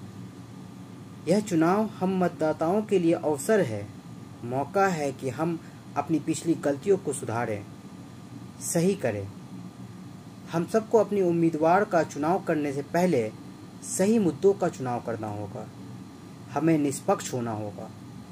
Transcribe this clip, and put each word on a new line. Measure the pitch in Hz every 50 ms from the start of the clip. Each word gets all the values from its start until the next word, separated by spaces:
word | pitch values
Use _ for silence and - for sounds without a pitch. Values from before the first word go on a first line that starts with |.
| - - - - - - - - - - - - - - - - - - - - - - - - - 147
यह | 175 214
चुनाव | 214 208 180 160 160 170 190 208 220 208 - -
हम | 185 185 190 185 180
मतदाताओं | 170 170 - 156 156 151 - 165 160 185 214
के | 214 214 202 185
लिए | 170 165 170
अवसर | - - 147 156 139 - - 220 208
है, | 170 123 110 104 104 101 - - - - - - - - - - 113
मौका | 120 127 135 139 135 - 196 196 196
है | 180 156 147 139
कि | 131 - 127 131
हम | 117 123 160 170 170 156 - - - - - - - 147
अपनी | 139 - 165 151
पिछली | 143 160 160 - - 165 160
गलतियों | 131 - 147 143 135 - 196 196 185
को | - - 135
सुधारें, | - 131 117 113 117 120 113 107 101 104 - - - - - - - - - - - - - - - - - - -
सही | - - - 170 165 190 202
करें। | - - 120 104 101 98 101 - - - - - - - - - - - - - - - - - - - - - - - -
हम | - 165 175
सबको | 165 - 220 214 - - 220
अपने | 202 190 208 202
उम्मीदवार | 190 175 170 170 170 165 160 151 160 160 175 196 208
का | 208 190 165 156
चुनाव | - - 143 143 160 180 190 180
करने | - 165 151 147 143 135
से | 143
पहले | 139 - - 170 180 180 160 123 113 107 - - - - - - - - - - - - - -
सही | 185 208 226 233
मुद्दों | 202 165 143 127 - 196 196
का | 196 185 170
चुनाव | - - 131 127 120 117
करना | - - 113 107 110 107
होगा। | 104 104 104 98 101 107 107 - - - - - - - - - - - - - - - - - -
हमें | 143 151 165 165 151
निष्पक्ष | 143 143 131 - - - 202 - - - -
होना | 127 120 117
होगा, | 110 107 107 104 101 - 113 - - - - - - - - -